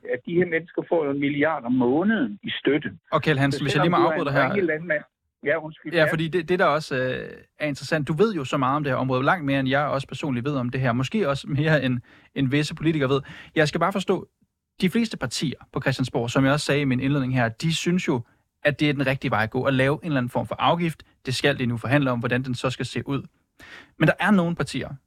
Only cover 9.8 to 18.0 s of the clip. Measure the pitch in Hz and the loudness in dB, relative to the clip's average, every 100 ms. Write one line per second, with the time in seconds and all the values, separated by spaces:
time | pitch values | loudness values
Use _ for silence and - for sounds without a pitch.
9.8 | 147 135 139 - 160 120 123 139 123 127 | 0 -2 -6 -8 -4 -2 -2 -2 -4 -2
10.8 | 131 120 131 220 160 139 - 139 156 151 | 0 0 0 0 0 -2 -2 0 2 2
11.8 | 131 123 - - _ - 135 143 151 160 | 2 -2 -6 -20 _ -2 0 2 0 -2
12.8 | 156 156 131 135 - - - - 151 175 | 0 2 2 0 -2 -18 -6 2 2 4
13.8 | 170 196 185 185 - _ _ _ _ _ | 0 0 0 -2 -2 _ _ _ _ _
14.8 | 185 226 233 185 120 - 139 - - - | 0 2 -2 -4 -6 -4 -4 -6 -8 -4
15.8 | 135 127 131 135 117 135 135 147 - 147 | -2 -2 -2 -2 0 2 2 2 0 0
16.8 | 143 123 135 147 127 131 117 113 165 160 | 2 0 0 0 0 0 0 0 -2 -2
17.8 | - 180 | 0 0